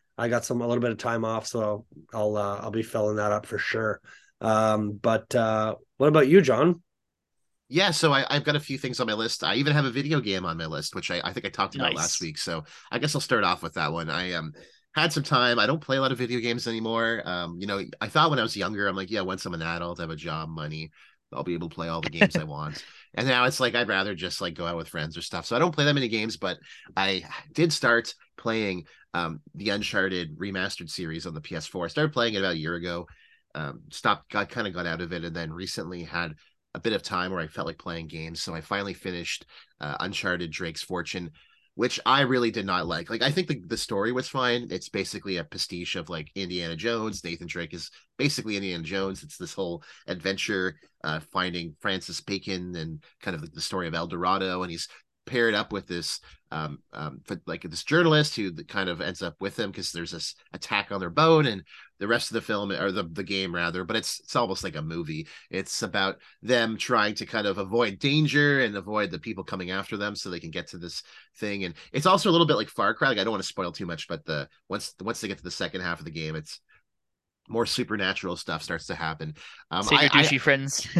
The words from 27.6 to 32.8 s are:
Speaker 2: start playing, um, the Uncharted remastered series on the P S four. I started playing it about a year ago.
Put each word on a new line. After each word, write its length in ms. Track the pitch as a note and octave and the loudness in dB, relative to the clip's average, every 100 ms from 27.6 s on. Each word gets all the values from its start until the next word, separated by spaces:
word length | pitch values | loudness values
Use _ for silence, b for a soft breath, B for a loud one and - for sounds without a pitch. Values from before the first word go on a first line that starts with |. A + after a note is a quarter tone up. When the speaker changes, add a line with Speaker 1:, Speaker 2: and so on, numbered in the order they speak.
| E3 | 2
Speaker 2:
start 420 | - B2 A#2 A#2 - b - | 4 4 4 2 -8 b -6
playing, 480 | A#2 A2+ G#2 F2+ D#2 b _ | -2 0 0 -2 -6 b _
um, 260 | F2 E2 D#2 - | -4 -2 -4 -12
the 160 | D#2 G#2 | -6 -2
Uncharted 680 | G2+ G#2 G#2 F#2+ F#2 E2 D2+ | 0 0 0 0 0 -4 -6
remastered 520 | G2 F#2+ G2 - E2 | -4 -2 -2 -4 -8
series 360 | - E2 D#2+ F2 | -6 -6 -6 -6
on 60 | |
the 80 | D#2 | -8
P 160 | - E2 | -8 -8
S 100 | - | -6
four. 200 | F#2 E2+ | -4 -4
I 20 | |
started 240 | - D3+ | 0 0
playing 220 | B2+ A#2 | 2 0
it 60 | G#2 | 2
about 120 | F#2+ | 0
a 60 | E2 | 0
year 160 | D#2 | -2
ago. 320 | E2+ | -4